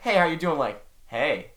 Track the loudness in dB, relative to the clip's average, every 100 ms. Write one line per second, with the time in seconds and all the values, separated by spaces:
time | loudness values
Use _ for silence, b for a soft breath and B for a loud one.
0 | 2 2 2 2 -2 0 -2 -4 -16 -20
1 | -12 -4 -2 -2 -6